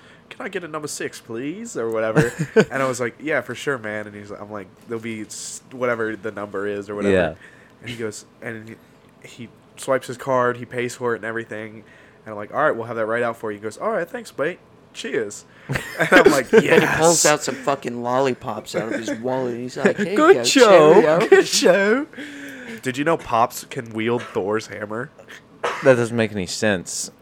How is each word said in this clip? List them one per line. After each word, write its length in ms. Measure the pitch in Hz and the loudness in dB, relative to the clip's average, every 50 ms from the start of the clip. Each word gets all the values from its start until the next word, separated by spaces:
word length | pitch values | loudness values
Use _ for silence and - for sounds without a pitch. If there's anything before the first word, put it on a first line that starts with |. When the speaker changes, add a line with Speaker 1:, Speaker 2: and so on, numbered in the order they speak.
| - - - - - - | -20 -20 -20 -20 -20 -20
Speaker 1:
"Can 160 | - - 262 | -16 -14 -12
I 40 | 254 | -10
get 140 | - 185 | -10 -10
a 60 | 170 156 | -10 -10
number 200 | 156 156 151 139 | -10 -10 -10 -10
six, 320 | - - 165 127 - - | -8 -8 -10 -10 -10 -14
please?" 560 | - - 113 117 135 147 175 214 233 233 - | -14 -12 -10 -8 -8 -8 -8 -10 -12 -10 -8
or 120 | 139 117 113 | -6 -4 -4
whatever. 420 | 113 110 110 110 110 - - 117 - - 151 - - | -2 -2 -2 0 2 2 0 0 -2 -6 -8 0 2
Speaker 2:
<laughs> 160 | 214 - - | 2 2 2
Speaker 1:
And 120 | 127 135 | 0 -2
I 40 | 135 | -2
was 140 | 131 123 113 | -2 -2 -4
like, 140 | 123 117 - - | -6 -6 -8 -8
"Yeah, 220 | 135 156 156 127 | -6 -4 -4 -4
for 140 | 117 - 120 | -4 -6 -10
sure, 240 | - - 147 139 120 | -8 -6 -6 -6 -4
man." 280 | 107 107 107 107 104 | -6 -8 -8 -8 -8
And 80 | 104 101 | -10 -14
he's, 160 | 104 104 101 | -16 -16 -14
I'm 220 | 101 - 104 104 | -14 -14 -14 -12
like, 140 | 107 101 95 - - - - - | -12 -12 -14 -14 -18 -20 -12 -10
"There'll 140 | 117 113 | -8 -8
be 200 | 110 117 113 107 | -8 -8 -8 -8
s-, 400 | 104 - - - - - - - - - | -10 -12 -12 -12 -12 -12 -14 -16 -16 -16
whatever 420 | 131 123 127 123 120 113 110 110 110 | -8 -4 -2 -2 -2 -2 -2 -4 -6
the 160 | 98 95 110 | -6 -8 -10
number 340 | 101 104 104 104 101 98 101 | -8 -8 -10 -8 -6 -6 -4
is 240 | 104 101 101 98 104 | -4 -4 -6 -8 -8
or 40 | 104 | -6
whatever." 180 | 104 101 101 95 | -2 0 2 4
Speaker 2:
Yeah. 200 | 92 85 78 80 - - - - - - - - _ | 4 2 0 -4 -8 -16 -20 -20 -20 -20 -20 -20 _
Speaker 1:
And 80 | - 117 | -14 -12
he 60 | 120 | -10
goes, 280 | 113 113 107 104 - - - _ _ | -8 -8 -8 -10 -12 -16 -20 _ _
and 260 | - 117 113 110 107 110 | -14 -14 -12 -14 -16 -18
he, 580 | 107 - - _ _ _ _ _ _ _ - | -20 -20 -20 _ _ _ _ _ _ _ -20
he 220 | - - - 117 107 - - _ _ - | -20 -18 -18 -18 -18 -20 -20 _ _ -18
swipes 300 | - - 139 131 127 - | -8 -2 -2 -2 -2 -2
his 100 | - 120 | -6 -12
card, 420 | - - 139 131 127 123 123 120 120 | -8 -4 0 0 2 2 0 0 -4
he 60 | 123 | -8
pays 300 | - 127 123 123 120 - | -8 -6 -6 -6 -6 -6
for 180 | - 123 120 117 | -6 -4 -4 -4
it 20 | |
and 80 | 95 104 | -4 -4
everything. 580 | 113 113 113 113 - 113 107 110 107 107 110 104 - - - - - - - - | -6 -6 -6 -8 -8 -10 -12 -12 -12 -14 -18 -20 -20 -20 -20 -20 -20 -20 -20 -16
And 80 | 113 | -14
I'm 40 | 107 | -12
like, 160 | 104 107 104 | -12 -12 -6
"All 80 | - 127 | 0 2
right, 100 | 151 147 | 2 2
we'll 140 | 117 113 113 | 2 0 -4
have 100 | 117 117 | -4 -4
that 100 | 117 110 | -2 -2
right 160 | 107 117 117 | 0 0 0
out 140 | 120 117 113 | 0 -2 -4
for 140 | - 117 110 | -4 -8 -8
you." 80 | 104 101 | -8 -8
He 40 | |
goes, 160 | 107 107 101 - | -10 -12 -10 -6
"All 120 | - 214 | -6 -4
right, 180 | 226 180 175 - | -4 -4 -4 -6
thanks, 280 | - - 220 - - | -8 -12 -14 -12 -6
mate. 220 | - 139 170 180 - - - - - - _ | -4 -4 -4 -4 -8 -14 -20 -20 -20 -20 _
Cheers." 520 | - - - - - 135 107 101 - - - - - - - - | -14 -12 -10 -6 -4 -4 -4 -6 -8 -14 -18 -20 -20 -18 -10 -8
Speaker 2:
<laughs> 60 | 135 - - - - - | -8 -8 -8 -8 -4 -4
Speaker 1:
And 100 | 165 - | 2 4
I'm 180 | 185 175 156 - | 6 6 8 6
like, 220 | 151 135 117 - | 6 4 2 4
Speaker 3:
And 100 | 220 220 - | 6 6 6
he 40 | - 165 160 156 151 - 156 | 6 6 4 4 4 2 4
pulls 260 | 160 170 170 151 - | 4 4 6 6 4
Speaker 1:
"Yes." 20 | |
Speaker 3:
out 160 | 156 151 147 | 4 2 2
some 120 | - 139 127 | 0 -6 -8
fucking 460 | - - 151 139 139 - 127 120 120 | -4 -2 -2 -2 -2 -4 -6 -6 -6
lollipops 720 | 117 123 123 131 139 131 123 - - 123 107 107 110 - - | -4 0 0 2 2 2 0 -2 -6 -8 -10 -8 -10 -8 -6
out 160 | - 104 - | -6 -4 -4
of 80 | 294 277 | -6 -6
his 100 | 113 110 - - | -6 -6 -6 -4
wallet. 360 | 117 127 131 131 127 123 117 | -4 -4 -2 -2 -2 -4 -4
He's 200 | 120 123 127 - | -6 -8 -8 -4
like, 200 | 147 139 - - | -2 0 0 0
"Here 120 | - 202 170 | 0 -2 -2
you 60 | 202 | 2
Speaker 2:
Good 200 | 214 311 339 392 | 4 6 6 6
Speaker 3:
go, 80 | 123 117 | 6 4
Speaker 2:
show. 500 | - - 269 240 214 190 165 151 151 170 | 4 6 8 8 10 10 10 10 10 10
Speaker 3:
cheerio." 340 | - 160 151 160 180 226 - | 8 8 6 6 4 6 6
Speaker 1:
Good 180 | 392 370 330 | 6 6 6
show. 600 | - - 208 214 196 170 196 196 208 226 269 311 - - 254 294 294 285 285 285 277 269 254 254 233 226 226 | 4 2 4 6 6 6 6 4 2 2 0 0 -4 -10 -14 -16 -14 -14 -16 -16 -16 -16 -16 -14 -14 -14 -8
Did 160 | - 131 123 135 | -6 -4 -4 -2
you 60 | 147 | 0
know 120 | 160 165 | 0 0
Pops 480 | - - - 120 113 120 - - - - | 0 -2 0 2 2 2 2 0 -6 -14
can 280 | - - 139 117 113 | -12 -10 -12 -10 -8
wield 300 | 107 110 110 117 120 117 | -6 -2 0 0 0 -2
Thor's 440 | 110 - - 113 92 101 107 110 - - | -2 -4 -4 -2 -2 0 -2 -2 -4 -6
hammer? 420 | 98 101 107 104 107 117 131 156 - - - - - - - - - - - - - - | -10 -10 -8 -8 -8 -8 -8 -10 -14 -20 -20 -20 -20 -20 -20 -20 -12 -8 -6 -6 -6 2
Speaker 2:
That 120 | 156 139 127 | 4 6 6
doesn't 200 | 120 120 110 120 | 6 2 0 0
make 140 | 117 110 104 | 0 0 0
any 140 | 104 101 90 | -2 -4 -6
sense. 640 | 82 - - 113 107 98 90 85 - - - - - - _ | -6 -4 0 0 2 2 0 -2 -6 -8 -8 -8 -10 -12 _